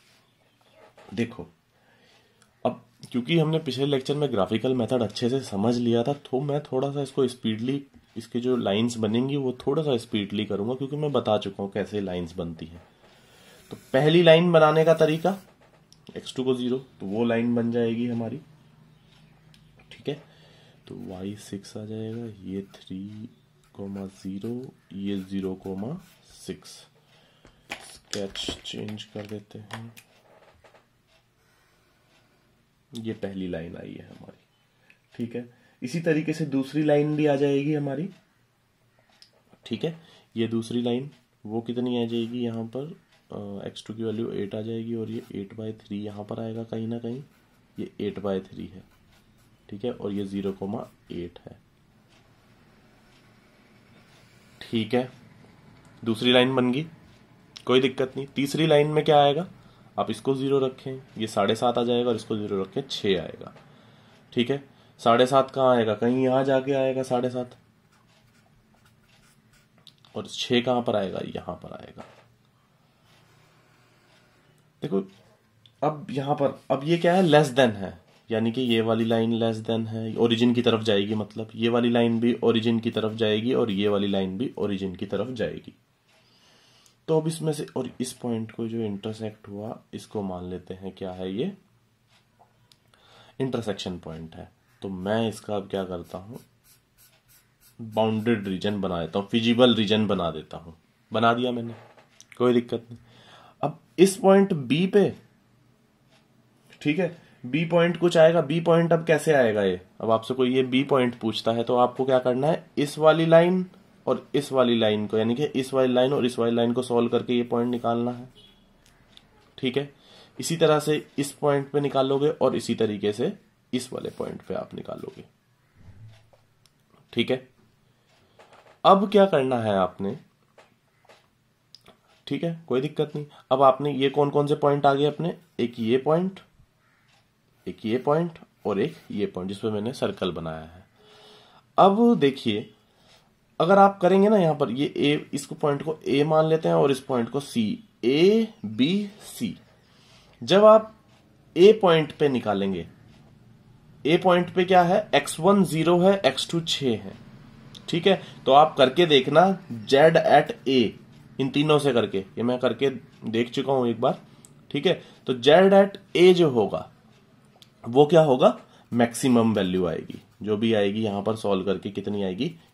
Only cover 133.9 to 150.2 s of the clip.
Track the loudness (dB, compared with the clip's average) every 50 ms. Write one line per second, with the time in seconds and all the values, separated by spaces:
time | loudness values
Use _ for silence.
133.9 | 0 0 0 2 2 2 0 2 2 0 2 2 0 2 2 2 2 4 4 4
134.9 | 4 4 2 0 0 -2 -4 -6 -6 -8 _ _ _ -4 -4 -4 -4 -4 0 0
135.9 | 0 2 2 2 0 2 0 -2 -6 -10 -18 _ _ _ _ _ _ _ _ _
136.9 | _ _ _ _ _ _ _ _ _ _ _ _ _ _ _ -14 -14 -8 -4 -4
137.9 | -4 -2 0 0 0 0 0 -4 -8 -14 -20 _ _ _ -6 -4 -2 -2 -2 -4
138.9 | -6 -12 -16 -10 -6 -4 -4 -4 -6 -8 -8 -8 -8 -6 -4 -4 -4 -4 -4 -6
139.9 | -6 -4 -4 -4 -4 -4 -4 -4 -4 -6 -8 -10 -10 -10 -14 -18 -20 -20 -20 _
140.9 | _ _ _ _ -20 -20 -20 -20 -20 -20 _ _ _ _ _ _ _ 4 6 6
141.9 | 6 6 4 4 4 4 2 0 0 0 -2 -2 -2 -2 -6 -10 -16 _ _ _
142.9 | _ _ _ _ _ _ _ _ _ _ _ _ _ -2 2 4 6 6 6 6
143.9 | 4 2 2 4 4 6 6 6 4 4 4 2 2 0 -2 -4 -2 -4 -4 -4
144.9 | -2 0 0 0 0 0 -4 -6 -8 -10 -8 -10 -8 -4 -2 -2 -2 -2 -4 -8
145.9 | -8 -6 -4 0 0 2 2 4 4 2 4 4 2 0 2 0 2 2 4 2
146.9 | 2 -2 -2 -2 -2 -2 -2 -2 -4 -8 -8 -4 -4 -2 -2 -2 -4 -8 -12 _
147.9 | _ _ 0 0 4 4 6 6 6 4 2 -2 -6 _ -12 -8 -2 0 0 2
148.9 | 2 -2 -4 -6 -10 -18 -20 -20 -10 -8 -6 -6 -8 -10 -18 _ _ _ _ _
149.9 | _ _ _ _ -20 -20